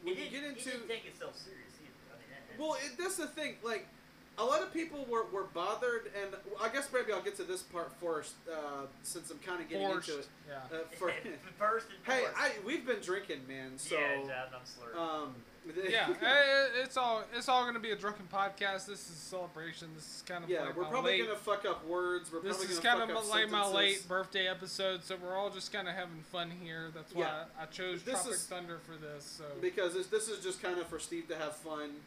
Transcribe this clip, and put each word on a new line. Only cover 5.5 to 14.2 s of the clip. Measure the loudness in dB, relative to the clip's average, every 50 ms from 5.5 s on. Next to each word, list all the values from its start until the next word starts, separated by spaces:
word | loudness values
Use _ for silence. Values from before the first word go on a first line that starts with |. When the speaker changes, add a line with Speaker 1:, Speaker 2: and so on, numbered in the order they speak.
| -2 0 0 0 0 2 2 0 0 0 -2 -4 -6 -4
Speaker 1:
and | -4 -4 -6 -10 -8 -8 -4 0
I | 0 2
guess | 2 0 -2 2 0
maybe | 0 2 2 0
I'll | 0
get | 0 -2 -4 -4
to | -4
this | -4 -4 -4
part | -6 -6 -4 -4 -4 -4 -6 -4
first, | -2 0 0 0 -2 -6 -12 -12 -10 -6
uh, | -6 -4 -4 -4 -4 -6 -6 -8 -10 -10 -8
since | -6 -6 -6 -8 -10
I'm | -12 -10
kinda | -6 -4 -4 -4 -4
getting | -2 0 2 2 4
Speaker 3:
Forced, | 2 2 0 -2
Speaker 1:
into | -4 -4
it. | -4 -8 -14 -18 -14 -10
Speaker 3:
yeah. | -10 -10 -8 -6 -6 -6
Speaker 1:
Uh, | -6 -6 -4 0
for | 0 0 0 0 -2 -6 -8
Speaker 2:
<laughs> | -8 -10 -14 -4 2
First | 4 4 4 2 0 -4
and | -12 -10 0
Speaker 1:
Hey, | 2 4 4 4
Speaker 2:
foremost. | 2 2 2
Speaker 1:
I, | 2 2 2 0 -2
we've | -2 -2 -2 2
been | 0 0 0
drinking, | 2 -2 -2 -2 0 -4 -6 -6 -6 -8
man, | -8 -8 -8 -8 -8 -8
so, | -2 0 2
Speaker 2:
Yeah, | 4 4 4 4 2